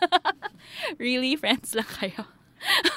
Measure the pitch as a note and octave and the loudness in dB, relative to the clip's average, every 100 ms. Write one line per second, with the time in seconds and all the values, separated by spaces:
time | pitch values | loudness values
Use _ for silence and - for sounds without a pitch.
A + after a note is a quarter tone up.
0 | F4 F4+ G#4 - G4+ - - - C#5+ D#4 | 2 2 2 -4 -6 -12 -16 -8 -6 -4
1 | A#3+ B3+ C4 D4+ G#3 B3+ - A3 G#3+ - | 0 2 2 0 2 0 0 -4 -4 -4
2 | F#3+ - - - _ - - A#4+ F4 | -6 -6 -12 -16 _ -6 2 4 4